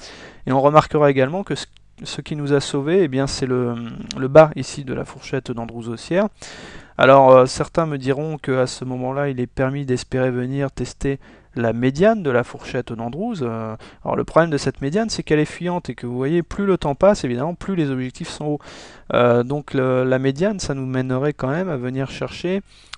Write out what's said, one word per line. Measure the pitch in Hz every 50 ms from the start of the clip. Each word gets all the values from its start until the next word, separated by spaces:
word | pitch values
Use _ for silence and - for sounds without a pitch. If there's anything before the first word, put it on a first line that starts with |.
| - - - - - - - - -
Et | 127
on | 127 135
remarquera | 135 147 151 151 - - - 151 147 143
également | 139 131 131 135 165 196 196
que | - 147
ce, | - - - - - - - _ - -
ce | - - -
qui | 120 - 160
nous | 147 143 139 143
a | 139
sauvés, | - - - 139 135 156 180 196 175
eh | 139
bien, | 127 135 139
c'est | 127 - - 139
le, | 127 127 127 123 120 117 117 117 117 123 - - - -
le | 131 131 127
bas | 139 156 156 151 156
ici | 139 131 - - 147 139
de | 131 131
la | - -
fourchette | - - 143 - - 139 131 - -
d'Andrews | 117 117 117 117 117 117 110 120
haussière. | 113 113 - - 165 190 214 202 - - - - - - - - - - - - -
Alors, | - 135 131 139 139 135 131
euh, | 131 127 127
certains | 131 - - 147 - - 170 165
me | 156 147
diront | 135 127 135 135 143 156 160 156
qu'à | 143 - 143 131 131 127
ce | 127 - - 127
moment-là, | 127 127 127 127 127 135 143 143
il | 143 131 123
est | 123
permis | - - - 131 131 139 143 143
d'espérer | 131 123 123 - - - 127 127 131
venir | 123 127 123 127 135 139 139 135
tester | - - 127 - - - - 139 139 - - - - - _ _ -
la | 127 117 113
médiane | 113 117 123 131 139 151 196 220 226 214
de | 165 139
la | 120 120 123
fourchette | - - 110 - - - 127 - -
d'Andrews. | 117 110 117 120 131 165 214 247 226 165
Euh, | 131 117 113 113 110 110 110 - - - - - -
alors, | - 120
le | 123 123
problème | - - 160 170 170
de | 147
cette | 135 - 135 - -
médiane, | 135 139 160 214 226 220
c'est | - - -
qu'elle | - 156 151
est | 151
fuyante | - - - 170 175 175 175 - -
et | 117
que | - -
vous | 120 123
voyez, | 127 131 143 170 175 165
plus | - - - 202
le | 196 180
temps | - - 147 135
passe, | - 185 202 208 - -
évidemment, | 127 120 120 143 170 175
plus | - - - 196
les | 170 151 139
objectifs | 131 127 127 127 - - 170
sont | - - - 151
hauts. | 151 147 139 - - - - - - - - - - -
Euh, | 117 120 120 120 120 120
donc, | 127 143 147 - - -
le, | 135 127 131 127 127 131
la | 131 131 131
médiane, | 131 135 135 143 185 214 214 180
ça | - - 139
nous | 135 131
mènerait | 131 131 127 127 127 127 131 143 151
quand | 143 - 131
même | 131 143 170 190 185
à | 147
venir | 123 123 127 131 135 135 127
chercher, | - - 135 127 - - - 175 190 202 - _ - - - - -